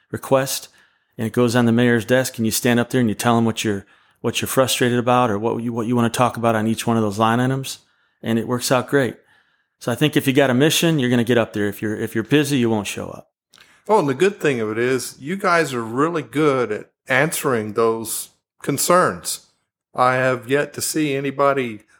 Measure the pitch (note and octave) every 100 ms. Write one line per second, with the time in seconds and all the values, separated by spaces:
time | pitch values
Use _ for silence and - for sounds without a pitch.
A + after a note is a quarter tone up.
0 | _ - - C3+ C3+ - - _ _ _
1 | _ - A2+ B2 A#2+ A#2+ A#2 A#2 B2 A#2
2 | G2+ B2+ B2 - A2 - B2 A#2+ A#2 C3
3 | A2+ G2+ A#2+ A#2 A2+ A2 A2 G2 - _
4 | _ _ A#2 - A2 C3+ B2+ - B2 A#2+
5 | A#2+ B2 B2 G2+ A2+ A2+ A#2+ A#2 A2+ A#2+
6 | A#2 - A#2+ A2+ A#2 A2 A2+ G#2+ A#2+ A2+
7 | G#2 G2 A2 A#2+ B2+ C3+ C3 - _ _
8 | _ _ A2+ A2+ G#2 B2 - B2+ A#2+ C#3+
9 | A#2+ - _ _ _ _ _ _ B2 A#2
10 | D3+ D3+ C3+ B2+ C3+ B2 D#3 - E3+ D#3
11 | B2 B2 A#2 A#2 G#2+ G#2+ G2+ - G#2+ G#2
12 | A2 A2+ G#2+ D3 C#3 C#3 A2+ A2 F#2+ -
13 | F#2+ - - _ _ - - _ - G#3+
14 | C#3+ C3 G3 G3+ D3+ A#2+ G#2+ A2 B2+ B2+
15 | - - C#3 G3 F#3 E3+ D3 B2 A2 B2
16 | D#3+ E3+ A#2+ C#3 D3+ C3 A2 G#2 - _
17 | - C3 D#3+ - D3 A#2 G#2+ A#2 A2+ A2+
18 | A2 - - _ _ _ - C#3 - F3+
19 | C#3 F2 - - _ _ _ _ _ -
20 | B2+ B2+ C3 A#2+ A#2 C#3 D3 - - D#3+
21 | D3+ C3+ C#3 C#3 C#3 C3+ B2 G#2+ _